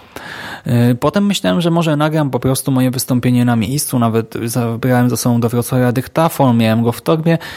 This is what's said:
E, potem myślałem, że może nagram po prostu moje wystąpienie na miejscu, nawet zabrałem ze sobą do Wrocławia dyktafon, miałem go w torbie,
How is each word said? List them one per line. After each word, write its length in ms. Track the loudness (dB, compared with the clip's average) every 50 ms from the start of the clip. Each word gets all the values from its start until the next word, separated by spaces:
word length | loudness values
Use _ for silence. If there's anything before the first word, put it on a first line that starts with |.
| -18 -20 -20 -18 -16 -16 -16 -14 -14 -14 -14 -12 -6 -2
E, 280 | 0 2 4 2 2
potem 300 | 2 0 0 0 2 0
myślałem, 360 | 0 0 0 -2 -2 -2 0
że 100 | 0 0
może 260 | 0 2 0 0 0 0
nagram 320 | 0 0 0 0 -2 0
po 100 | -2 -2
prostu 320 | 0 0 -2 0 -2 0
moje 200 | 0 2 2 0
wystąpienie 540 | 0 -2 -4 -2 -2 0 0 2 2 2 2
na 100 | 2 2
miejscu, 440 | 0 0 -2 -2 -4 -4 -2 -2 0
nawet 340 | 0 2 0 0 -2 -2 -6 -8 -8
zabrałem 640 | -4 -4 -2 -2 -2 -4 -2 0 0 2 2 2 2
ze 80 | 0 0
sobą 220 | 0 0 0 2
do 100 | 0 0
Wrocławia 420 | 0 -2 -2 0 0 0 2 2
dyktafon, 640 | 0 -2 -4 -4 -2 0 0 0 2 2 2 4 4 4
miałem 260 | 4 2 2 2 2
go 80 | 0
w 100 | -2 -2
torbie, 360 | -2 -2 0 0 2 0 0 0 -2 -8 -14